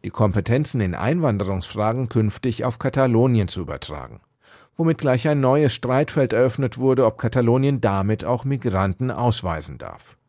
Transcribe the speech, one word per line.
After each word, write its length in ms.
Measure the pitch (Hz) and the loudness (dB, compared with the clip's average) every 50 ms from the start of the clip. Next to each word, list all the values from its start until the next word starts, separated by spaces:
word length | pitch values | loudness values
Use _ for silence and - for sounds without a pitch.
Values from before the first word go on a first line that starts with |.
| - | -10
die 60 | 110 | -10
Kompetenzen 720 | - - 113 104 95 104 90 - 117 135 151 - - 120 | 0 0 0 2 2 0 0 2 0 0 0 -2 -2 -2
in 140 | 104 90 85 | -2 -2 -2
Einwanderungsfragen 1120 | - 92 120 156 180 160 131 107 98 98 95 98 92 85 - - 104 104 110 117 127 131 113 | -2 -2 -2 0 0 0 0 0 0 -2 -2 -4 -4 -4 -6 -4 -2 -2 -2 0 -2 -4 -2
künftig 560 | - 113 110 104 - - - 127 113 - - | 0 0 0 0 -2 -2 -4 -4 -4 -2 -4
auf 140 | 127 117 - | -6 -4 -2
Katalonien 680 | - 135 - 139 135 127 117 113 123 131 120 110 98 85 | -4 -2 0 2 2 4 4 4 4 4 4 2 0 0
zu 120 | - 92 | -4 -8
übertragen. 600 | 85 - 78 71 - - 76 71 65 58 55 - _ _ _ _ _ _ - - - _ _ | -6 -8 -8 -10 -10 -10 -10 -12 -12 -14 -16 -20 _ _ _ _ _ _ -20 -20 -20 _ _
Womit 220 | - 165 165 160 | -2 0 0 0
gleich 300 | - 156 139 127 120 - | 2 2 2 2 2 2
ein 140 | 160 151 143 | 0 2 2
neues 320 | 135 127 131 147 151 131 - | 4 4 4 4 4 2 0
Streitfeld 600 | - - 120 127 135 156 - - 160 135 123 - | -2 -2 0 0 0 0 0 0 0 0 2 4
eröffnet 460 | 117 127 131 117 - 135 127 - 123 | 2 2 2 2 -2 -4 -4 -2 0
wurde, 260 | 127 135 131 123 127 | 2 2 4 4 4
ob 140 | 113 110 - | 2 2 0
Katalonien 640 | - 113 - 131 120 117 120 131 135 139 139 120 | -4 0 0 2 4 4 4 4 2 2 0 0
damit 440 | 113 107 98 98 95 101 110 - - | 0 0 0 2 0 0 0 -2 0
auch 200 | 87 123 120 - | -4 -4 -2 -2
Migranten 680 | 135 139 127 - 120 95 95 98 98 92 _ 131 127 | -4 -4 -2 -2 -2 0 2 0 0 0 _ -4 -4
ausweisen 680 | - 82 120 123 110 - - 90 82 78 73 - 69 | -2 0 0 0 0 0 -2 -4 -4 -4 -8 -12 -14
darf. 400 | 60 - - - - - - - _ _ | -14 -14 -16 -16 -18 -20 -20 -20 _ _